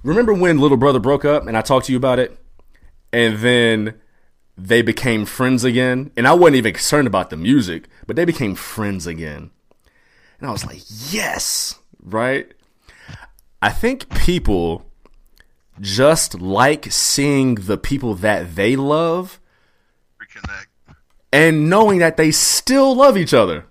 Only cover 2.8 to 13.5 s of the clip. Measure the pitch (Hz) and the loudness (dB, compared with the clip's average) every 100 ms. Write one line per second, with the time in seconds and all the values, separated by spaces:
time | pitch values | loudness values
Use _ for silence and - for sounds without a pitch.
2.8 | - _ _ 120 113 107 120 123 117 110 | -20 _ _ 0 0 2 2 2 2 0
3.8 | 107 110 _ _ _ _ _ - 92 117 | -4 -10 _ _ _ _ _ -20 0 2
4.8 | 117 110 127 110 104 - 127 127 127 120 | 2 -2 -2 -2 -4 -4 0 0 0 0
5.8 | 127 127 143 - 127 175 175 135 110 - | 0 -2 -6 0 2 6 6 4 0 -4
6.8 | - 147 127 98 85 78 92 139 92 82 | -2 0 0 -2 -4 -6 0 2 0 -8
7.8 | - _ - 139 175 160 113 90 - - | -14 _ -8 -2 -2 -2 -6 -6 -12 -8
8.8 | 104 95 82 82 80 73 80 _ _ _ | -6 -6 -10 -10 -12 -14 -18 _ _ _
9.8 | _ _ _ _ _ _ 135 98 90 90 | _ _ _ _ _ _ -10 -10 -12 -16
10.8 | - 107 135 214 202 - - - - - | -20 -18 -10 -6 -6 -6 -6 -6 -8 -12
11.8 | _ _ - 110 123 135 - _ _ _ | _ _ -8 -4 -2 -4 -8 _ _ _
12.8 | _ _ - - - _ _ | _ _ -20 -20 -20 _ _